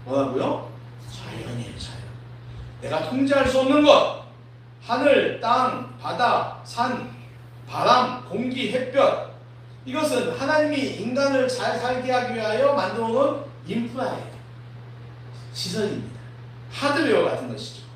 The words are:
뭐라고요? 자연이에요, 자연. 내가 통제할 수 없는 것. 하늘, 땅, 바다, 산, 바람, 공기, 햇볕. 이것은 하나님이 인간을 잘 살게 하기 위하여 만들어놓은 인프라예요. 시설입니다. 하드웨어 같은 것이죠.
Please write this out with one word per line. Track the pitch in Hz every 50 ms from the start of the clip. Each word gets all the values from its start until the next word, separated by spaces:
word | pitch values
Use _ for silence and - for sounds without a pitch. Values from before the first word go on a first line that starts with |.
| 113
뭐라고요? | 123 135 139 139 131 123 - - - - - - - - - - - - - - -
자연이에요, | - - - - - 117 - - 120 120 117 - - -
자연. | - - - - - - - - - - - - - - - - - - - -
내가 | - - 151 156 - -
통제할 | 247 269 277 269 277 269 254 254
수 | 262 262
없는 | 262 269 294 302 294
것. | 285 - - - - - - - - - - - - - - - - - -
하늘, | - - 233 262 294 285 254 - - - - -
땅, | 226 226 247 254 247 - - - - - - -
바다, | - - 170 175 - - - - - - - - -
산, | - - 226 240 254 - - - - - - - - - - - - - - - -
바람, | - 156 175 208 240 254 - - - - - -
공기, | 190 220 254 254 - - - 202
햇볕. | 247 254 - - - 277 - - - - - - - - - - - - - - - - -
이것은 | 262 254 311 302 285 262 - - - -
하나님이 | - 269 285 311 302 302 294 285 269 - 202 -
인간을 | - 208 233 254 277 277 277 269 262 247 247
잘 | - - - - 247 247
살게 | 240 254 254 254 254 262
하기 | 254 254 240 - 226
위하여 | 226 220 214 214 226 277 285 285
만들어놓은 | 254 - 220 214 226 226 226 226 262 285 277 - - - - - - - 170
인프라예요. | 202 233 240 - 240 254 240 - - - - - - - - - - - - - - - - - - - - - - - - - - - - -
시설입니다. | - - - 180 175 220 202 - 131 117 - - - - - - - - - - - - - -
하드웨어 | - - 277 285 294 330 311 254 - - -
같은 | - - - - 240
것이죠. | - - - - - - - - -